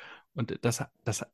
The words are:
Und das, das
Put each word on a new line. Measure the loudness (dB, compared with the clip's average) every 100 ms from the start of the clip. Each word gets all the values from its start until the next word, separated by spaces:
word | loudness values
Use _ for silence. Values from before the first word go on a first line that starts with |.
| -18 -18 -12 -4
Und | -2 2
das, | 2 2 -2 _
das | -2 -2 -4